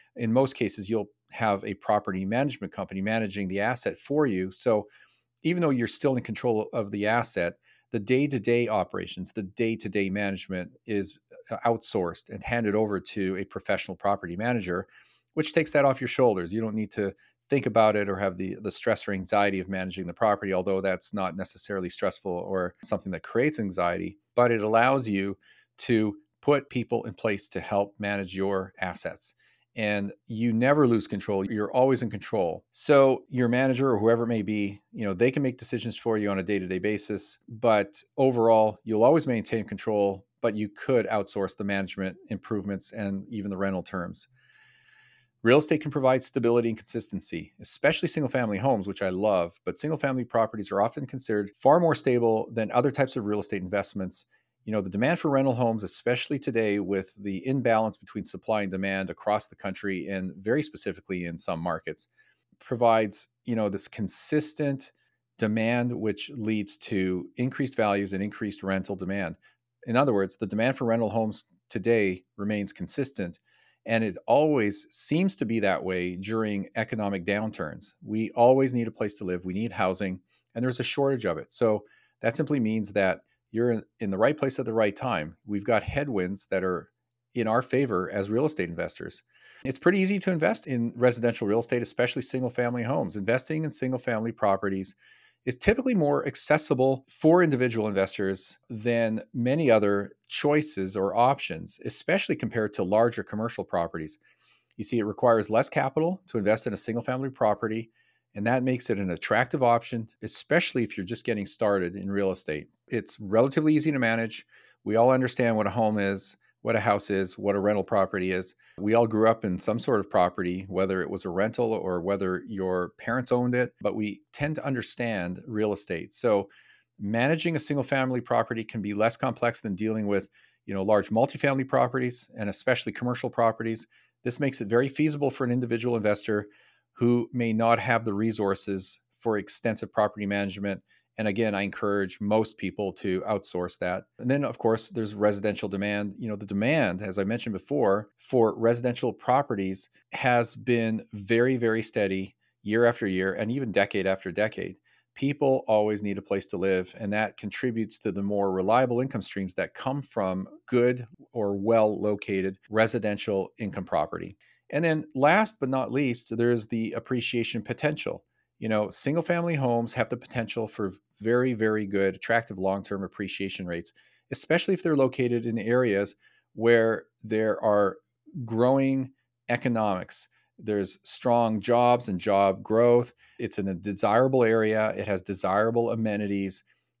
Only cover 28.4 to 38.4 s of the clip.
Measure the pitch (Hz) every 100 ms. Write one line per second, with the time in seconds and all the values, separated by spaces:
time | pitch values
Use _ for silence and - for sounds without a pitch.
28.4 | 95 95 95 - 92 85 85 80 - -
29.4 | _ _ _ - 107 104 101 - - 110
30.4 | 120 113 127 147 131 113 98 101 101 98
31.4 | 98 107 104 127 131 123 117 104 - 110
32.4 | 87 85 _ - - 143 135 131 - 123
33.4 | 120 123 135 127 135 107 113 117 117 117
34.4 | 98 107 101 101 _ - 104 92 123 139
35.4 | 135 127 - 120 113 - 117 110 101 98
36.4 | 92 101 90 92 101 104 - 101 - -
37.4 | - 113 117 107 101 - - - 135 120